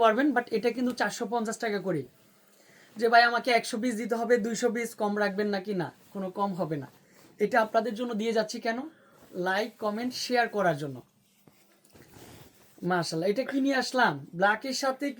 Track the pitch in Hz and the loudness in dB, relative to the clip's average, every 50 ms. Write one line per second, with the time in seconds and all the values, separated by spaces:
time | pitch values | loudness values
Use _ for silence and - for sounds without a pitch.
0 | 233 220 214 233 277 302 240 240 233 - - 220 208 240 233 247 247 247 240 - | 6 6 6 4 2 4 2 2 0 0 -4 0 0 0 0 0 -2 -2 0 0
1 | 240 202 - - 240 196 233 240 220 220 220 - 240 226 208 196 175 190 170 147 | -2 -2 -2 -4 -6 -4 -2 -4 -2 -4 -6 -4 -4 -4 -4 -2 -2 -2 -2 -2
2 | 120 - _ _ _ _ _ _ _ _ _ _ _ _ _ - - _ - 214 | -4 -8 _ _ _ _ _ _ _ _ _ _ _ _ _ -20 -20 _ -6 0
3 | 233 226 240 233 240 240 240 233 233 254 240 233 233 - - 220 220 254 220 202 | 2 8 8 8 8 8 4 2 2 2 2 2 2 0 -4 -2 -2 -2 -2 -2
4 | 240 202 233 226 233 220 247 240 196 233 226 - 240 240 214 240 233 226 - - | -2 -2 -2 -2 4 2 2 2 4 -2 -2 0 0 0 0 0 -4 -6 -4 -4
5 | 220 208 202 208 208 196 190 202 208 208 202 190 185 208 202 180 156 131 - _ | -2 -2 0 0 0 0 0 -2 -2 -2 -2 -4 -4 -4 -4 -4 -4 -4 -8 _
6 | - - - 202 190 185 185 208 202 202 185 165 180 151 160 143 131 - _ _ | -20 -14 -10 -8 -8 -8 -4 -2 -2 -2 -2 -4 -4 -4 -4 -6 -6 -10 _ _
7 | _ _ _ - - - - _ 208 196 233 240 220 214 - 226 214 247 214 214 | _ _ _ -20 -20 -20 -4 _ -2 2 2 2 2 2 0 0 0 0 -4 -4
8 | 247 240 233 202 220 233 220 220 208 214 - 233 - 233 226 247 285 311 - _ | -4 -4 -2 -2 -2 0 0 0 -2 -2 -6 -6 -4 -4 -4 -4 -8 -12 -16 _
9 | _ _ _ _ - - - 190 180 185 190 202 226 226 - _ 220 208 208 220 | _ _ _ _ -20 -14 -8 -4 -2 0 0 0 -2 -4 -6 _ -6 -4 -4 -2
10 | 240 254 247 - - - 247 240 233 220 - 202 190 175 156 139 151 139 131 123 | -6 -6 -6 -6 -4 0 2 2 2 2 0 0 2 2 0 0 -4 -8 -8 -12
11 | - _ _ _ _ _ _ _ _ - _ _ _ _ _ _ _ _ _ - | -16 _ _ _ _ _ _ _ _ -20 _ _ _ _ _ _ _ _ _ -20
12 | - _ - - - - - - - - _ _ - _ _ - 185 175 180 175 | -20 _ -20 -20 -20 -20 -20 -20 -20 -20 _ _ -20 _ _ -6 0 0 2 2
13 | 160 - 165 160 170 196 208 254 254 - 262 277 262 277 277 254 247 - - 254 | 2 0 -2 0 0 0 0 0 -2 -2 -2 0 2 2 2 0 -2 0 2 2
14 | 240 190 151 139 143 - - 170 190 202 214 220 - 269 254 - 277 262 262 - | 2 2 2 -2 -10 -10 -2 2 2 2 2 2 -2 -6 -6 -2 -2 -2 -2 -2
15 | 285 285 269 | -6 -6 -6